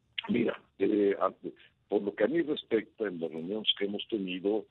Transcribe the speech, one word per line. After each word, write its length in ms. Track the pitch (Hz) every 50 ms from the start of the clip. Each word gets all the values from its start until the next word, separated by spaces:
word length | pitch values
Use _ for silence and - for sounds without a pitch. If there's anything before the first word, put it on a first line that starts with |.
| _ _ _ - - -
Mira, 340 | - - - - - - - _ _ -
eh, 380 | 98 101 107 104 101 98 95 -
a-, 140 | 95 98 - - - 80 - - - - _ _ _ -
por 140 | 101 104
lo 120 | 101 101 -
que 100 | - 104
a 20 |
mí 160 | 113 156 170
respecta, 640 | 156 143 147 - - - 120 107 92 - _ - 110
en 120 | 98 90 82
las 120 | 82 78
reuniones 380 | 78 80 82 90 104 110 101 - - -
que 80 | 101
hemos 200 | 98 104 98 - -
tenido, 580 | 113 104 95 92 92 92 92 101 107 107 - -